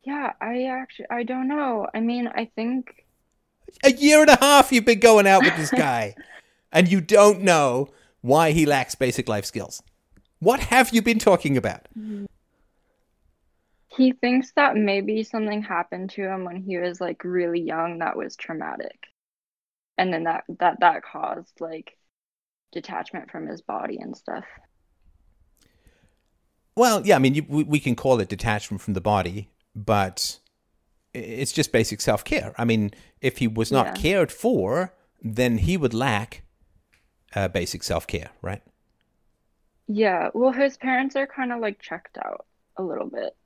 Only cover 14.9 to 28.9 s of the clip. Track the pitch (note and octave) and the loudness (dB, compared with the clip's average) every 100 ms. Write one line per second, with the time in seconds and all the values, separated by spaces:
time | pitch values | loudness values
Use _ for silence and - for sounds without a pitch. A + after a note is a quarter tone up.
14.9 | G3 G3+ A3 A3 A3+ G#3+ G#3 G#3 F3 F3 | 0 -2 -4 -4 -6 -6 -6 -6 -6 -6
15.9 | F3+ F#3+ - F#3+ F#3+ F3+ F3+ F#3+ F3+ F3+ | -10 -12 -8 -8 -8 -10 -12 -8 -6 -6
16.9 | F3 F3 D#3+ F3+ F3+ F3 E3+ D#3+ D#3+ E3+ | -6 -10 -8 -6 -4 -2 -4 -4 -6 -6
17.9 | E3+ E3 - - - - D#3+ - A#1+ - | -6 -6 -6 -10 -12 -12 -10 -10 -10 -12
18.9 | - - _ _ _ _ _ _ _ _ | -16 -20 _ _ _ _ _ _ _ _
19.9 | - F#3 E3 E3 E3 - E3 F3 F3 E3+ | -4 -2 -2 -4 -6 -8 -2 -2 2 0
20.9 | D#3+ - D#3+ - - F3 _ E3 D#3+ - | 0 -10 -10 -8 -10 -14 _ -12 -12 -18
21.9 | _ _ _ _ _ _ _ _ F3 - | _ _ _ _ _ _ _ _ -14 -10
22.9 | D#3+ F3+ F3+ - - D#3+ - - - - | -12 -10 -14 -14 -14 -12 -12 -10 -8 -8
23.9 | - - - - - - - _ _ _ | -10 -14 -14 -12 -14 -14 -20 _ _ _
24.9 | _ _ _ _ _ _ _ _ _ _ | _ _ _ _ _ _ _ _ _ _
25.9 | _ _ _ _ _ _ _ _ - B3+ | _ _ _ _ _ _ _ _ 2 2
26.9 | D#4+ G3 D#3+ C3 C#3+ D3 D3 C#3+ D3 C#3 | 4 4 4 6 2 -2 -4 0 0 0
27.9 | A#2 C3 B2 F#2+ G2+ A#2 G#2+ - G2 - | -2 2 0 0 -4 -4 -4 -6 -10 -6